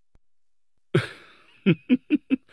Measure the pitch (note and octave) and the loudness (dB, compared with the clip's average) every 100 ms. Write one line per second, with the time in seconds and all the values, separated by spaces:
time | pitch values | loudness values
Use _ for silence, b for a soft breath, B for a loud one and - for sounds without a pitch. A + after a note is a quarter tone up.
0 | _ - _ _ _ _ _ _ _ - | _ -20 _ _ _ _ _ _ _ -4
1 | - - - - _ _ G3 D#3+ - B3+ | -4 -14 -20 -20 _ _ -2 0 0 -2
2 | - D4+ - C4+ _ | -2 -4 -2 -6 _